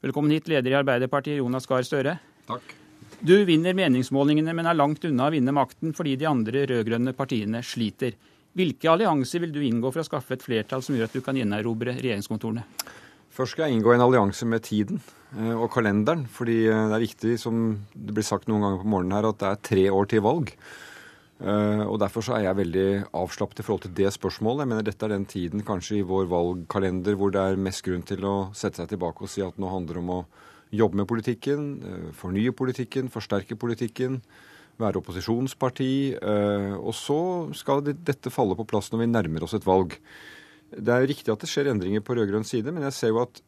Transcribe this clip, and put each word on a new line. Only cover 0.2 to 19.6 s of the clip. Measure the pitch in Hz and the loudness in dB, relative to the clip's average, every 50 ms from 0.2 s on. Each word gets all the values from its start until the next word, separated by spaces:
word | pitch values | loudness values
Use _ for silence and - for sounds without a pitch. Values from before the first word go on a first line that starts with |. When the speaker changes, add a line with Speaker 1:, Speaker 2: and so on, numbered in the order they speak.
| 147 147 151 | 2 2 2
Speaker 1:
hit, | 156 151 - | 2 0 0
leder | 160 143 123 127 131 | 0 0 2 2 2
i | 139 | 2
Arbeiderpartiet, | 143 135 127 120 127 127 - 143 131 151 147 143 | 4 2 2 2 0 0 0 -2 -2 -2 -4 -2
Jonas | 131 120 123 131 123 - | -2 -2 -2 -4 -2 0
Gahr | 135 127 127 | 0 0 0
Støre. | - - 143 131 139 170 170 - - _ _ _ - | 0 0 0 0 0 -2 -4 -10 -20 _ _ _ -10
Speaker 2:
Takk. | - - - - - - - - - - - - - - | -10 -10 -10 -16 -20 -20 -20 -20 -20 -20 -20 -20 -18 -8
Speaker 1:
Du | - 156 180 208 208 | 4 6 8 8 8
vinner | 180 165 156 165 180 185 190 | 6 6 4 4 4 2 4
meningsmålingene, | 190 156 127 123 127 - 135 135 143 143 151 151 156 160 165 170 | 4 4 4 4 2 2 2 2 4 4 4 4 2 2 0 0
men | 165 | 2
er | 165 170 160 | 2 4 4
langt | 143 143 151 147 - | 4 4 2 0 -2
unna | 170 147 120 127 147 | 0 0 2 2 2
å | 160 | 2
vinne | 156 123 127 143 | 2 2 2 4
makten | 143 135 127 - _ - 160 156 | 2 2 0 -2 _ -6 -6 -4
fordi | - 180 143 135 131 | -4 -2 -2 -2 0
de | 151 | 0
andre | 160 151 127 110 107 113 139 139 135 131 | 2 2 2 2 2 2 0 2 2 2
rødgrønne | 120 110 110 113 117 120 131 127 | 0 2 2 0 0 0 -2 0
partiene | - 139 131 135 113 107 101 110 117 | -2 -4 -2 -2 -2 -2 -2 -4 -4
sliter. | 120 - - 120 117 104 - _ 135 123 110 _ _ _ _ _ _ _ _ 175 | -6 -8 -4 -2 -2 -2 -2 _ -4 -4 -4 _ _ _ _ _ _ _ _ 0
Hvilke | 185 165 127 - - 160 165 | 0 0 0 0 4 4 4
allianser | 170 226 202 160 143 127 123 - 175 170 | 4 4 2 2 2 0 0 -2 -4 -4
vil | 170 151 | -4 -4
du | 147 | -2
inngå | 147 131 113 117 113 131 120 | 0 0 0 0 0 -2 -2
for | 160 | -2
å | 160 - | -6 -4
skaffe | - 143 123 - 127 123 | -6 -8 -6 -6 -8 -8
et | - - | -4 -2
flertall | 123 110 104 - - 131 | -2 -2 -2 -2 -4 -6
som | 123 - 143 123 | -4 -2 0 0
gjør | 113 113 | 0 0
at | - 131 | -2 -6
du | |
kan | - - 135 135 | -4 -2 -2 0
gjenerobre | 123 104 101 107 107 117 113 113 120 120 123 127 | 0 0 0 0 -2 -2 -2 -2 -4 -4 -4 -4
regjeringskontorene? | 123 127 110 101 101 - 110 110 - 113 110 113 107 - - - - - - - - - - _ _ _ | -2 -2 -2 -2 -4 -4 -6 -4 -4 -4 -4 -4 -8 -12 -12 -12 -12 -12 -12 -20 -20 -20 -20 _ _ _
Speaker 2:
Først | - - 131 123 - | -4 -4 -4 -4 -2
skal | - 160 151 | -2 0 2
jeg | 127 113 | 2 4
inngå | 107 113 120 | 6 6 8
en | 120 123 120 | 8 8 8
allianse | 127 123 104 98 98 - - 117 | 8 6 4 4 0 -2 -2 -2
med | 113 113 - | -2 -2 -2
tiden, | - - 104 107 98 - 180 - - - - - - - 104 | 0 0 0 0 0 -2 -6 -6 -10 -20 -20 -20 -16 -10 -6
eh, | 110 113 117 | -4 -2 -2
og | 113 117 113 | 0 -2 0
kalenderen, | - 127 117 104 101 104 107 120 165 170 139 | 2 2 2 4 4 4 4 2 2 0 -2
fordi, | 113 - - 123 117 117 113 113 | -8 -8 -6 -2 0 2 4 4
eh, | 110 110 110 110 107 | 4 4 4 4 2
det | 107 110 | 2 0
er | 117 113 | 0 -2
viktig, | - _ - 110 120 117 | -4 _ -2 -2 0 0
som | - 123 113 117 117 113 107 104 101 104 - | -2 -2 -2 0 0 0 0 -2 -6 -12 -16
det | - - 104 107 107 | -14 -10 -4 -2 -2
blir | 107 | 0
sagt | - - 98 - - | 0 -2 -2 0 0
noen | 110 104 104 | 0 2 2
ganger | 101 98 92 | 2 0 -2
på | 92 107 | 0 0
morgenen | 107 95 90 90 95 104 | 0 2 2 0 0 2
her, | 107 110 | 0 0
at | 107 - | 0 0
det | 101 98 | -2 -2
er | 98 98 | -2 -4